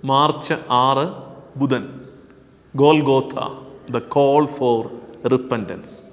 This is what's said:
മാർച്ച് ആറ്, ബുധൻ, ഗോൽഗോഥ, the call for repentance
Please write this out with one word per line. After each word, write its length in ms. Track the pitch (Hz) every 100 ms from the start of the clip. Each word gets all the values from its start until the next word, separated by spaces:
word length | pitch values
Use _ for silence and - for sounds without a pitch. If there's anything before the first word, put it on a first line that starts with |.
മാർച്ച് 500 | 131 135 151 143 - 156 -
ആറ്, 340 | 123 127 135 165 196 - - - 135
ബുധൻ, 280 | 139 127 101 - - - - - _ _ _
ഗോൽഗോഥ, 600 | 135 147 156 143 131 - - - - - - -
the 100 | 123 -
call 280 | 147 139 143 147 -
for 200 | 127 117 113 - - - 123
repentance 600 | 127 127 120 98 90 - - -